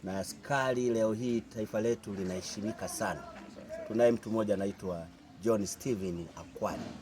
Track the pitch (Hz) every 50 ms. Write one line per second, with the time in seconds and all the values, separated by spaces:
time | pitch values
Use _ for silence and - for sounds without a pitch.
0 | - 92 95 95 92 - - - - - 143 135 131 131 127 123 123 120 117 113
1 | 110 110 110 110 127 123 120 113 110 - - 113 107 104 - 107 110 117 117 -
2 | - 107 101 95 95 92 90 92 - - - 104 101 107 110 - 98 - - -
3 | 117 95 85 76 - - - - - - - - - - - - - - 107 113
4 | 120 120 120 113 - 110 110 113 107 104 101 95 95 98 98 - - 92 87 85
5 | 82 85 - - - - - - 90 113 113 104 98 90 - - - 139 120 95
6 | 95 92 87 85 82 80 - - - - - - 107 95 76 - 76 76 - -